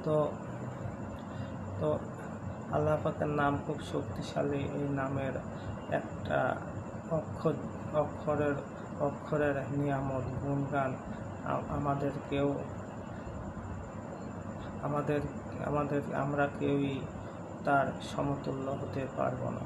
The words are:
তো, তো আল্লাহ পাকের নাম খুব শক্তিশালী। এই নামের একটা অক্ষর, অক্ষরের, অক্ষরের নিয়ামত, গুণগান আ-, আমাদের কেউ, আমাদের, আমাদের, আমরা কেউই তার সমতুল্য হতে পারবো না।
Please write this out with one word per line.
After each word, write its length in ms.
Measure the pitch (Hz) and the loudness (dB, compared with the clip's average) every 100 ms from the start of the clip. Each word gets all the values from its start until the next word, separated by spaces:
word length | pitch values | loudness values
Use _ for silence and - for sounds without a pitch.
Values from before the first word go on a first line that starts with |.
তো, 280 | 160 151 147 - - - - - - - - - - - - - - - | 4 4 4 0 -6 -6 -6 -6 -6 -6 -8 -8 -8 -6 -6 -6 -6 0
তো 200 | 156 151 - - - - - - - | 2 2 -2 -8 -8 -6 -6 -6 -2
আল্লাহ 260 | 147 151 151 | 2 4 4
পাকের 240 | 160 160 151 | 2 2 2
নাম 320 | 147 143 143 - | 4 4 2 0
খুব 120 | 151 - | -4 -2
শক্তিশালী। 640 | 151 139 - - 151 143 143 | -2 -2 -4 -2 0 2 2
এই 300 | 135 143 143 | 0 0 0
নামের 440 | 139 135 139 135 - - - - - - | 0 0 0 0 -2 -4 -6 -6 -6 0
একটা 640 | - - - - 143 131 - - - - - - | 0 0 -6 2 4 4 2 -2 -6 -6 -8 -2
অক্ষর, 420 | 160 - - 165 147 - - - | 0 0 2 2 2 -2 -6 0
অক্ষরের, 600 | 151 147 - - 147 147 143 - - - - | 2 2 0 0 4 4 2 -2 -8 -8 0
অক্ষরের 560 | 147 139 - 151 147 139 120 | 0 0 0 4 4 2 0
নিয়ামত, 520 | 143 143 139 135 135 131 131 | 2 2 2 2 0 0 -2
গুণগান 540 | 139 139 139 143 131 127 - - - - - | 0 2 2 2 2 0 -6 -6 -6 -6 0
আ-, 160 | 139 - | 0 0
আমাদের 420 | 147 143 139 143 143 - | 0 2 2 2 0 0
কেউ, 240 | 143 143 139 143 - - - - - - - - - - - - - - - - - - - - - | 2 4 2 -2 -6 -8 -8 -8 -6 -6 -6 -6 -6 -6 -6 -6 -8 -8 -8 -6 -6 -6 -6 -6 -4
আমাদের, 400 | 139 147 143 147 143 - - - - | 0 2 4 2 2 -4 -6 -4 0
আমাদের, 360 | 147 143 143 143 139 | 2 2 2 2 0
আমরা 320 | 139 143 143 - | 2 4 2 4
কেউই 420 | 143 143 139 135 - - - - - - - | 2 4 2 0 -4 -6 -8 -8 -8 -4 4
তার 200 | 139 135 - - - | 6 6 0 -4 -2
সমতুল্য 560 | 143 139 143 135 135 | 0 0 0 -2 -2
হতে 360 | 135 143 139 131 - | -2 -2 -2 -2 2
পারবো 320 | 131 123 120 | 2 2 -2
না। 120 | 117 | -2